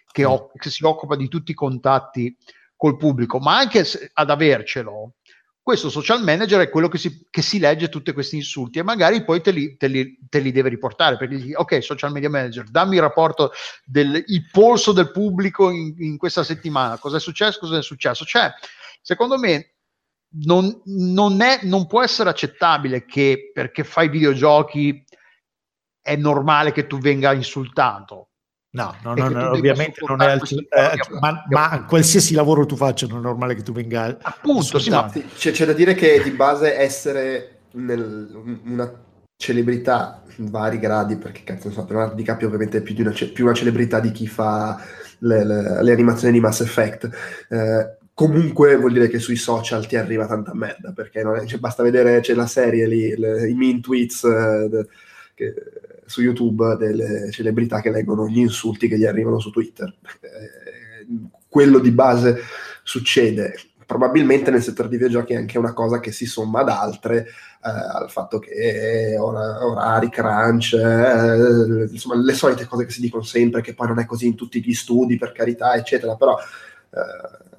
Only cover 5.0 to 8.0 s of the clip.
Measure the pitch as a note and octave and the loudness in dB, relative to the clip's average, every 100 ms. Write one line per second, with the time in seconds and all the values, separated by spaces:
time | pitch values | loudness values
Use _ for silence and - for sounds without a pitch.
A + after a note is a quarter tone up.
5 | A2 _ _ _ _ _ - A3+ D3+ D3+ | -16 _ _ _ _ _ -2 -2 -2 -4
6 | E3 A#3+ F#3 E3 G#3+ G3 D#3+ D#3+ E3 E3+ | -2 0 0 0 2 2 2 2 0 -2
7 | F3 - _ - - G#3 D3 D#3 E3 D#3 | -6 -10 _ -4 -2 2 2 2 -2 -6